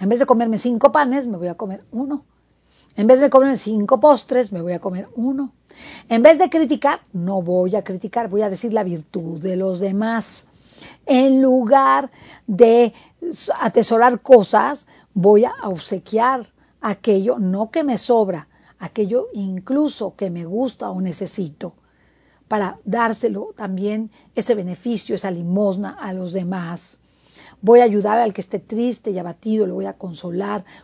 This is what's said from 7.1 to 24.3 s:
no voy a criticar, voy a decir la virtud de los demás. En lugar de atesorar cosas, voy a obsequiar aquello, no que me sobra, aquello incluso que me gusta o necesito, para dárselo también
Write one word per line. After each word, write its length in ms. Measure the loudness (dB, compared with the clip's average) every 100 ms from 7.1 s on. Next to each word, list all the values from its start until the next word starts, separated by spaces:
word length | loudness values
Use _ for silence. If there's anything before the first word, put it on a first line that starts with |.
no 300 | -6 -4 -4
voy 340 | -2 0 0 -2
a 80 |
criticar, 440 | -4 -8 -6 -6 -2
voy 140 | -2
a 80 | -2
decir 220 | -4 -4
la 100 | -2
virtud 580 | -2 -6 -8 -10 -8 -8
de 160 | -6 -4
los 240 | -4 -2
demás. 680 | -4 -2 -2 -4 -6 -12 -20 _ _ -20 -20 -10
En 380 | 0 4 4 4
lugar 680 | 4 4 4 4 4 2 -2 _ -20 -14 -2
de 480 | 4 6 6 4 -2 _ -14 -12 -8 -6 -2
atesorar 600 | 0 0 2 4 4 2
cosas, 640 | 6 6 6 2 0 -4 -12 _ _
voy 320 | 2 6 6
a 100 | 4 -2
obsequiar 840 | -8 -8 -8 -10 -4 -2 0 -2 -6 _ _ _
aquello, 580 | -8 -4 0 0 0 -2
no 320 | -2 -2 -4
que 140 | -2
me 140 | -2 -2
sobra, 500 | 0 0 0 -4 -12 _ _ -16
aquello 480 | -10 -4 -2 -2 -4
incluso 840 | -8 -8 -8 -4 -2 -2 -4 -10 -6
que 140 | -8
me 140 | -8
gusta 460 | -6 -4 -4 -6 -10
o 100 | -6
necesito, 760 | -6 -8 -10 -10 -10 -10 -16 -16 _ _ _ _ _ _ -6
para 320 | -4 -4 -8
dárselo 680 | -6 -2 -2 -2 -4 -6 -10 -12
también 540 | -10 -6 -6 -6 -8 _ _